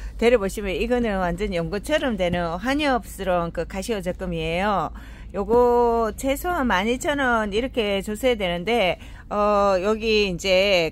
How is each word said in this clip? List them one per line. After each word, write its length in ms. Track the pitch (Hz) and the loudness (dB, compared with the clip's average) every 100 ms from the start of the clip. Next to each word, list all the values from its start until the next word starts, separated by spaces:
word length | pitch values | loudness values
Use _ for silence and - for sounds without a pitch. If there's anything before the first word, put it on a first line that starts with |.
| - - | -10 -2
데려보시면 580 | 226 247 190 220 202 170 | 4 4 2 -4 -4 -2
이거는 420 | 226 247 233 196 | 0 0 0 0
완전 360 | 180 170 208 | 0 -2 -2
연고처럼 640 | 175 165 196 - 311 285 208 | -2 -2 -4 -2 0 0 0
되는 280 | 175 175 170 175 | 0 0 -2 -2
환엽스러운 960 | 233 277 302 247 - - 190 180 170 | -2 0 2 0 -2 -6 -2 0 0
그 120 | 175 160 | -4 -6
카시오 360 | 196 190 208 | -6 -4 -4
제품이에요. 880 | 180 175 180 165 160 170 202 190 151 - - - - | -4 -6 -6 -4 -2 0 0 0 -2 -6 -16 -16 -10
요거 800 | 185 196 240 247 240 240 233 220 - | -6 2 4 6 4 4 2 0 -2
최소한 500 | 269 285 359 349 247 | -4 -2 -2 0 2
만 180 | 185 214 | 2 2
이천 300 | 254 339 285 | -2 -2 0
원 340 | 262 233 214 | 0 0 0
이렇게 480 | 202 262 247 208 196 | -2 -2 -2 -2 -2
줬어야 340 | 190 214 254 233 | -4 -2 0 0
되는데, 640 | 185 175 175 233 185 - - - - | 0 -2 0 2 2 0 -6 -16 -6
어, 460 | 202 208 202 202 190 | 0 2 4 4 2
여기 460 | 196 220 226 214 202 | 2 0 2 2 2
이제 640 | 170 196 185 202 185 160 | 0 2 4 6 4 2